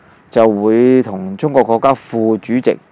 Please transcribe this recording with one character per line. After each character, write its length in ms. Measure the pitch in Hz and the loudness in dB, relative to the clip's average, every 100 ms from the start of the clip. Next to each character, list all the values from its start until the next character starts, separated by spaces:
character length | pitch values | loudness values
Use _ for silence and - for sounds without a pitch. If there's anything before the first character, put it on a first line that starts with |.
| _ _ _ | _ _ _
就 160 | 120 113 | 2 2
會 540 | 104 104 113 123 131 | 2 0 2 4 2
同 320 | 117 95 95 98 | 0 -6 -10 -8
中 160 | 151 | -2
國 100 | 135 | 0
國 140 | 110 113 | 0 0
家 160 | 135 | 0
副 440 | 135 - 117 110 110 | -2 -6 -4 -2 -2
主 160 | - | -4
席 240 | 123 120 - _ | -4 -2 -4 _